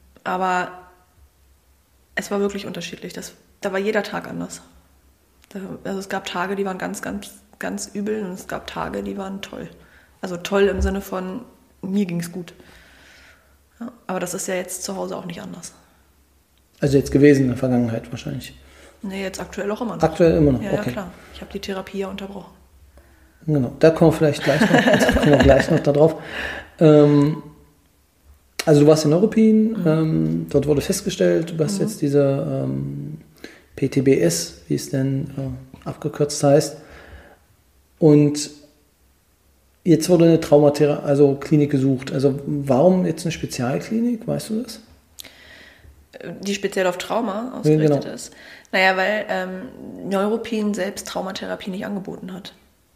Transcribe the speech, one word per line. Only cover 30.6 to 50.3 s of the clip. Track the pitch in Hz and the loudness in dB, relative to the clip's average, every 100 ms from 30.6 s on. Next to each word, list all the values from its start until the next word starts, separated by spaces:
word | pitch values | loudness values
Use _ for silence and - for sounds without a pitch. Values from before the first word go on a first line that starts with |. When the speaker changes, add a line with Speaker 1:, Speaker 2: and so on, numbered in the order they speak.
| 139 | 2
Speaker 2:
wurde | 143 | 0
festgestellt, | - 190 190 - 180 175 165 165 | 0 -4 -4 0 2 2 -2 -2
du | |
hast | 147 - | -2 -2
Speaker 1:
Mhm. | 160 | -4
Speaker 2:
jetzt | - | -2
diese, | 143 143 139 139 156 135 | 0 2 2 0 -2 -4
ähm, | 135 135 139 143 143 156 - _ - - _ - | -4 -4 -6 -8 -10 -14 -18 _ -20 -20 _ -6
P | 135 | -2
T | 139 | 2
B | 135 135 | 4 4
S, | 170 - - - - | 2 0 -6 -12 -6
wie | |
es | 143 - | -6 -4
denn, | 139 135 135 - 143 | -2 -2 -2 -6 -8
äh, | 135 127 - - - | -10 -10 -16 -16 -14
abgekürzt | - 156 - 147 - | -8 -6 -2 -4 0
heißt. | 143 151 - - - - - - - _ _ _ _ _ _ - | 4 4 4 -6 -18 -20 -20 -20 -20 _ _ _ _ _ _ 2
Und | 160 147 147 - - - _ _ _ _ _ _ _ _ _ _ _ _ | 6 8 6 0 -8 -14 _ _ _ _ _ _ _ _ _ _ _ _
jetzt | 180 151 - | 2 2 4
wurde | 175 170 | 6 6
eine | 160 | 4
Traumathera-, | - 147 147 143 147 147 | 6 6 6 4 2 0
also | 147 143 143 139 | 0 4 4 4
Klinik | - 151 143 | 2 2 2
gesucht. | 143 135 127 - | 2 2 0 -2
Also | 139 139 135 | 0 0 0
warum | - 147 139 127 175 185 180 | -4 -4 0 4 4 4 0
jetzt | 160 | -2
eine | 165 | -6
Spezialklinik? | - - - 120 143 - 220 240 226 151 | -6 -8 -4 -4 -4 -4 -2 -2 -4 -4
Weißt | 143 - | -6 -4
du | 220 | -6
das? | 262 - - _ _ - - - - - - - - - _ - - 170 | -8 -14 -20 _ _ -20 -20 -20 -20 -20 -20 -20 -20 -20 _ -18 -14 -10
Speaker 1:
Die | 190 | -8
speziell | 202 196 196 185 | -6 -4 -2 -2
auf | 180 | -2
Trauma | - 196 220 196 247 | -4 -4 -4 -6 -8
Speaker 2:
Ja, | - | -2
Speaker 1:
ausgerichtet | 151 156 151 139 | 2 4 4 2
Speaker 2:
genau. | - | -2
Speaker 1:
ist? | - - - - - _ | -12 -14 -18 -20 -20 _
Naja, | 196 190 190 | 2 2 2
weil, | 190 214 - | 0 -2 -4
ähm, | 185 185 185 185 - - - 180 | -6 -6 -10 -14 -16 -16 -12 -4
Neuruppin | 196 208 | -2 0